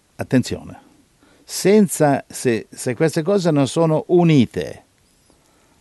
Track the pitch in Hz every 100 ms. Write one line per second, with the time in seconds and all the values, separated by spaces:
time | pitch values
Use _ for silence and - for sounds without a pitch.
0 | _ - - 131 - 82 85 - _ _
1 | _ _ _ _ - - 180 214 190 -
2 | 147 135 - - 131 110 - - 131 117
3 | 160 165 156 202 170 147 131 165 160 156
4 | - 180 170 147 107 92 76 - _ _
5 | _ _ _ _ _ _ _ _